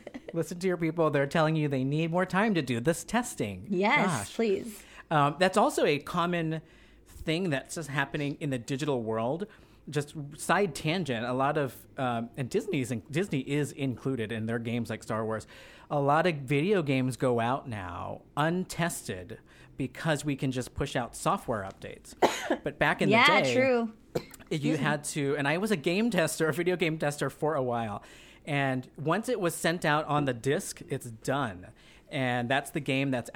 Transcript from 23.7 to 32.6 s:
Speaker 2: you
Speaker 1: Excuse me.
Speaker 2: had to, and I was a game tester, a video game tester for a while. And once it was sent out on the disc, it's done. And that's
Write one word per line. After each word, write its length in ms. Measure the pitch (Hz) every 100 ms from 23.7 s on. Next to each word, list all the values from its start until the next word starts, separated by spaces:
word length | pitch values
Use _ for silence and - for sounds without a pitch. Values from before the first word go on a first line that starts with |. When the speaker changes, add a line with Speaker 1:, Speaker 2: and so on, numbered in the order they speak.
| 247 226 - - -
Speaker 2:
you 60 | - - -
Speaker 1:
Excuse 280 | 160 151 156
me. 60 |
Speaker 2:
had 200 | 147 147
to, 320 | - 160 139 147
and 100 | 139
I 120 | 165
was 120 | 208
a 60 | 190
game 340 | 175 180 233
tester, 380 | 180 156 - 156
a 40 |
video 220 | 160 175
game 240 | 180 170 156
tester 320 | 147 143 139
for 240 | - 151
a 80 | 156
while. 400 | 127 117 113 104 - - - -
And 440 | - 143 139 131 - -
once 320 | 147 180 226
it 100 | 240
was 140 | 170
sent 300 | 160 175 175
out 200 | 165 147 156
on 180 | 147
the 80 | 139
disc, 480 | 120 135 160 - - -
it's 180 | 131 123
done. 600 | 113 - 135 127 90 92 - - - -
And 380 | 151 131 123 120
that's 220 | 135